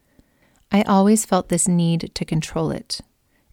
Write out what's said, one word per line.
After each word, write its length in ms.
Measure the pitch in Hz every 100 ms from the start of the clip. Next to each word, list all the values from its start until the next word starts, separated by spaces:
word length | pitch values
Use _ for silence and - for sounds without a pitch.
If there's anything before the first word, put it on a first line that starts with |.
| _ _ _ _ _ _ -
I 120 | 202
always 420 | 214 196 202 220 -
felt 240 | 185 -
this 180 | 175 -
need 440 | 175 170 170 -
to 100 | -
control 460 | 170 160 - 165 156
it 320 | 131 - - - _ _ _ _